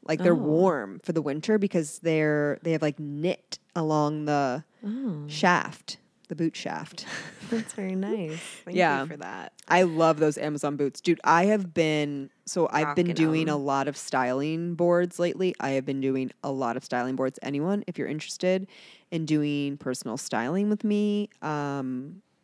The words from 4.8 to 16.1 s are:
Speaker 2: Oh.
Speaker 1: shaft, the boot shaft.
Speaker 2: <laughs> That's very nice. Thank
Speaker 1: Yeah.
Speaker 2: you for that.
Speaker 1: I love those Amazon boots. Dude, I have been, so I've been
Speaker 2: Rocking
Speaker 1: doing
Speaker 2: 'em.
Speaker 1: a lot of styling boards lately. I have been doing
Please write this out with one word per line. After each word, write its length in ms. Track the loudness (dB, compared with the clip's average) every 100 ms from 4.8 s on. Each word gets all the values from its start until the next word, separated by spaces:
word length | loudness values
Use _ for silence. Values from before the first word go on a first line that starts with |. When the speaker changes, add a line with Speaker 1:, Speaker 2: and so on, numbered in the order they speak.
| -8
Speaker 2:
Oh. 380 | -6 -6 -6 -8
Speaker 1:
shaft, 720 | 2 4 4 0 -8 -14 -16 _ _ -10
the 80 | -4
boot 200 | -2 -2
shaft. 500 | -6 -8 -10 -14 -12 -12 -12
Speaker 2:
<laughs> 220 | -16 -6
That's 240 | -4 -4
very 220 | -6 -4 -4
nice. 440 | -2 -2 -4 -8 -12 -16 -4
Thank 100 | 2
Speaker 1:
Yeah. 260 | 4 2
Speaker 2:
you 40 | -2
for 100 | -8
that. 360 | -12 -12 -14 -12 4
Speaker 1:
I 160 | 6
love 360 | 6 6 4 6
those 180 | 2 2
Amazon 380 | -2 -2 -4 -2
boots. 260 | -2 0
Dude, 180 | 0 2
I 220 | 4 6 6
have 280 | 2 0
been, 560 | 0 2 2 0 -4 -8 _ -6
so 220 | 0 2
I've 240 | 2 2 2
been 120 | 0
Speaker 2:
Rocking 80 | 2
Speaker 1:
doing 260 | 2 2 2
Speaker 2:
'em. 60 | 0
Speaker 1:
a 20 |
lot 300 | 0 0 0
of 80 | -4
styling 800 | -2 0 2 0 -2 -2 -4 0
boards 420 | 4 4 2 0
lately. 360 | -2 0 -2 -2
I 120 | -2
have 140 | 0 -2
been 160 | -2
doing 300 | 0